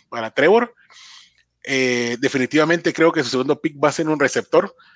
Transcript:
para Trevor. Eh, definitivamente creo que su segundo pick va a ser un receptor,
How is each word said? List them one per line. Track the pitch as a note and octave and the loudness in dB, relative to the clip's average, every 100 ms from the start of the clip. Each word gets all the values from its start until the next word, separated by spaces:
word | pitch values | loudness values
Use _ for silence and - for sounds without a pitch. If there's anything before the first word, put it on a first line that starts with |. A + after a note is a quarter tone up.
| - | -14
para | A#2+ A2+ | -10 -6
Trevor. | - D3+ A3+ A#3+ _ _ - - - _ _ _ _ | 0 4 4 2 _ _ -20 -20 -20 _ _ _ _
Eh, | - C3+ B2+ B2 A#2+ A#2+ | -6 -2 0 -2 -4 -2
definitivamente | C3+ C3+ B2 D3+ D#3 E3+ E3 | -2 -2 0 0 2 0 -2
creo | D3 E3 | 2 2
que | D#3+ | 2
su | B2+ | -2
segundo | B2+ C3 C#3+ | -2 -2 -2
pick | D#3+ C#3+ | -4 -2
va | D3 | -2
a | |
ser | D#3 D#3 | 0 -2
un | D3+ | -2
receptor, | C#3 B2 - D#3+ G3 _ _ | -2 -2 0 0 0 _ _